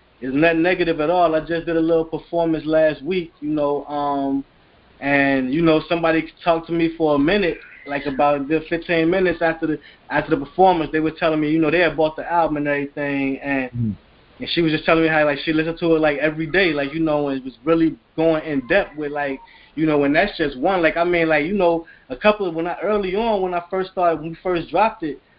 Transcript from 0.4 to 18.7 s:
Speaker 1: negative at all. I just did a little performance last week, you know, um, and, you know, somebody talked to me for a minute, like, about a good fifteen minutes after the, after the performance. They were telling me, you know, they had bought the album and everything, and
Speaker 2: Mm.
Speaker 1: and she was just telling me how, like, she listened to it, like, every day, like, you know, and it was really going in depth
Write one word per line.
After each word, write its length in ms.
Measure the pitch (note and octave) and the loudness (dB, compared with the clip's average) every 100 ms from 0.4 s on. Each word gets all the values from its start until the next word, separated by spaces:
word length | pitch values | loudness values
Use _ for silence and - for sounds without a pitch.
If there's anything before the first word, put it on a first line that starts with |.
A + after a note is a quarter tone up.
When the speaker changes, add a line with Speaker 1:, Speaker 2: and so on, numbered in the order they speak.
| E3 E3 | 2 4
Speaker 1:
negative 380 | E3+ F3+ E3+ D3+ | 2 0 0 0
at 100 | D3+ | 0
all. 240 | F3+ E3+ D#3+ | 2 2 2
I 40 | |
just 260 | D3+ E3 E3 | -2 -6 -2
did 120 | E3 | 0
a 20 | |
little 240 | E3 E3 E3 | 2 2 0
performance 600 | D3+ - E3+ E3 D#3 D3 | -6 -6 -2 0 -2 0
last 360 | D#3 D#3 C#3+ | 2 2 0
week, 300 | C#3 F#3 E3 - | -4 -4 -4 -8
you 100 | D3+ | -4
know, 360 | D3+ C#3+ C#3+ C#3+ | -2 0 -2 -4
um, 580 | D3 C#3+ C#3 C#3 C#3 - _ _ _ _ - | -4 -2 -2 -2 -2 -6 _ _ _ _ -8
and, 540 | C#3 C#3+ C#3 C3+ B2+ | 0 2 2 2 0
you 80 | D3 | 2
know, 200 | E3 D#3 D#3 | 4 4 2
somebody 420 | E3+ E3 D#3+ D#3 - | -2 0 0 -2 -6
talked 240 | F3 E3 E3 | -2 -2 -2
to 60 | |
me 220 | E3+ E3 E3 | -2 -2 0
for 180 | D#3 C#3+ | 2 2
a 40 | |
minute, 380 | D3 G#3 F3 C#3 - - - | 2 2 0 -4 -10 -20 -10
like, 180 | C#3+ C#3+ | -8 -4
about 360 | C3+ D3 C#3+ | 0 2 2
a 20 | |
good 200 | C#3 D#3 D#3 | 0 -2 -2
fifteen 400 | E3+ E3+ E3 D#3+ | -6 -2 0 2
minutes 320 | F#3+ F3+ E3 | 2 0 0
after 260 | E3 D#3+ D#3 | -2 0 -2
the, 120 | D3 - - - | -4 -6 -20 -6
after 220 | C#3+ C#3+ | -4 0
the 120 | D3 | -2
performance. 480 | C#3 - F#3+ F3 D3+ | -2 4 4 4 0
They 80 | D#3+ | -2
were 120 | D#3 | -2
telling 280 | D#3 E3 D#3 | 0 0 2
me, 100 | D3+ | 2
you 80 | D#3+ | 2
know, 100 | D#3 | 2
they 100 | E3 | 4
had 160 | E3 D3 | 2 2
bought 180 | D#3 D#3 | -2 -2
the 160 | C3 | -4
album 260 | E3+ D#3+ D3 | 0 0 0
and 100 | D3 | -2
everything, 720 | C#3+ C#3+ - C#3+ C#3 C3+ C3+ | -2 -4 -6 -4 -2 -2 -4
and 300 | C#3 C3+ B2+ | -4 -4 -4
Speaker 2:
Mm. 240 | A#2+ A2+ G2 _ _ _ - | -4 -4 -4 _ _ _ -14
Speaker 1:
and 100 | B2 | -6
she 120 | - | 0
was 100 | E3 | 0
just 140 | D3+ E3+ | 0 2
telling 180 | E3 | 2
me 60 | D#3+ | 2
how, 140 | D#3 D3+ | 2 2
like, 140 | C#3 | 0
she 140 | D#3+ | -2
listened 240 | D#3 D#3+ E3 | -2 -2 -2
to 160 | E3+ D#3+ | 2 2
it, 40 | |
like, 180 | D#3 C#3+ | 2 2
every 300 | D#3 D#3 D#3+ | -2 -2 -2
day, 260 | F3 F#3 | 0 0
like, 200 | D3 C#3 | 0 -4
you 60 | D#3+ | -2
know, 280 | D#3+ D3 C#3+ | 0 0 -2
and 80 | C3+ | -4
it 40 | B2+ | -8
was 120 | A#2 | -8
really 320 | C#3+ E3 D#3+ - _ - | 0 2 2 -2 _ 0
going 280 | E3 D#3 | 2 2
in 220 | D#3 C#3+ | -2 -4
depth 280 | A#2+ | 0